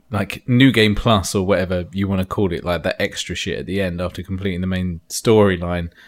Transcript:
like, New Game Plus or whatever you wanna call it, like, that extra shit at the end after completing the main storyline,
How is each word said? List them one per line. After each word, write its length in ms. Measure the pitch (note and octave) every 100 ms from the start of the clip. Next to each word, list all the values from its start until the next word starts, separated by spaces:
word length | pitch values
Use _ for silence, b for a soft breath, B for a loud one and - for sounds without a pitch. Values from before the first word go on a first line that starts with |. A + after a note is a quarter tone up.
| -
like, 360 | G2+ G2 - -
New 240 | B2 C3
Game 220 | A2+ G#2+
Plus 400 | G2+ B2 G#2+ E2+
or 100 | G#2
whatever 420 | F#2 F#2 F2+ F2+ F2
you 160 | F#2+ G2
wanna 160 | F#2+ F2+
call 280 | - G2
it, 100 | E2+
like, 200 | - F2
that 180 | D#2+ -
extra 340 | G2 - - F2
shit 220 | G2 -
at 80 | -
the 160 | G2
end 180 | F#2 E2+
after 220 | F2 -
completing 400 | F2 F#2+ G2 F2
the 60 | F#2
main 320 | F#2 F#2 E2+ -
storyline, 800 | - - A2 G2+ F2+ F2+ F2 E2+ -